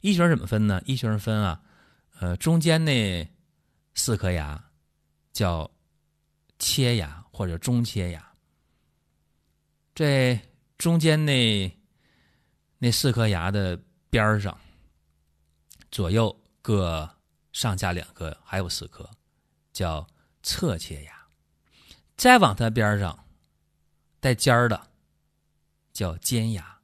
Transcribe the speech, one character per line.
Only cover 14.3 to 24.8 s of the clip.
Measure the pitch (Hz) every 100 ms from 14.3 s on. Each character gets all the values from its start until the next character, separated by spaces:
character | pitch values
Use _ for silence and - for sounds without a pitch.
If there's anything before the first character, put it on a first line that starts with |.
| 107
上， | 101 - - _ _ _ _ _ _ _ _ _ _ - -
左 | - 87
右 | 104 110 - _ _
各 | - 104 90 80 78 _ _ _ _
上 | - 120 92
下 | 98
两 | 87 -
颗， | - 80 76
还 | _ 95
有 | 90
四 | - -
颗， | - - - _ _ _ _ _
叫 | - 90 78 85 _ _ _
侧 | - - 170 85
切 | - 73
牙。 | 73 - _ _ _ _ _ _ _ - _ -
再 | 247 247
往 | 165 98
它 | 117
边 | 110 107
儿 | 104
上 | 95 73 - _ _ _ _ _ _ _ _ _
带 | 135
尖 | 120 -
儿 | 120 120
的 | 104